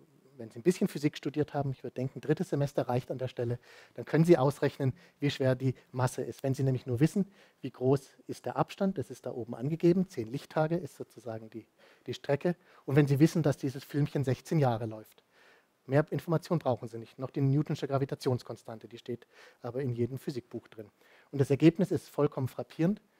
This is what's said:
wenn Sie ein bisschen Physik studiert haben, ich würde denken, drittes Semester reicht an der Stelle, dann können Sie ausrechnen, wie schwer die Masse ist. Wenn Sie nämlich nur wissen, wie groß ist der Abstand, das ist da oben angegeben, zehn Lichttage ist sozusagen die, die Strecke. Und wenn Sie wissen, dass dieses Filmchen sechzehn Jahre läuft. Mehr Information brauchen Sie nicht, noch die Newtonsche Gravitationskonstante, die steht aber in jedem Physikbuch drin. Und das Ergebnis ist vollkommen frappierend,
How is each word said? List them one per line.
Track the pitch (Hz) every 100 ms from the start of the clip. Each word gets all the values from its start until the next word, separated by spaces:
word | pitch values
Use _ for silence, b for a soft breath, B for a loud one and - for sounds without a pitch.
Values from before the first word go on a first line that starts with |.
| _ _ _ 135
wenn | 113
Sie | 120
ein |
bisschen | 170 180 208
Physik | 156 147 -
studiert | 147 147 143 143
haben, | 139
ich | 131
würde | 123 -
denken, | 131 139
drittes | 123 156 185
Semester | 151 139 - 123
reicht | 123 -
an | 135
der | 127
Stelle, | - 120 120 B B B -
dann | 113
können | 151
Sie | 165 165
ausrechnen, | 143 - 143 - 135 - b b
wie | 143
schwer | - 131 131
die | 131 - b
Masse | 127 127 -
ist. | 131 -
Wenn | 135
Sie | 131
nämlich | 135 127 131
nur | 120
wissen, | 160 208 185 b b b
wie | 131
groß | - 127 139 - _ -
ist | - -
der | -
Abstand, | 160 - 196 190
das | -
ist | 127 127
da |
oben | 123 113 117
angegeben, | 135 160 170 185 180
zehn | - 110
Lichttage | 139 - 160 156 170
ist | 147 -
sozusagen | 123 - 117 110 110
die, | 110 - _ b b -
die |
Strecke. | 120 - 139 180 175 b b -
Und | 139
wenn | 139
Sie | 139
wissen, | 160 175
dass | 147 -
dieses | 143 135
Filmchen | - 147 151 156
sechzehn | 131 123 - 165
Jahre | 131 110 113
läuft. | 110 107 _ _ b b b b _ -
Mehr | 139 156
Information | 147 - 156 - 170
brauchen | 131 117 120
Sie | 117
nicht, | 113 -
noch | 131
die | 151
Newtonsche | 139 143 156 151 135
Gravitationskonstante, | 139 139 143 139 123 - 113 - 113 110
die | 117
steht | - 117 _ B B B
aber | 123 123
in | 135 117
jedem | 120 131
Physikbuch | - 127 - 113 -
drin. | - 101 _ b b b
Und | 139
das | 131
Ergebnis | 139 160 165 180
ist | 151 -
vollkommen | - 147 - 127
frappierend, | - - - 170 214 _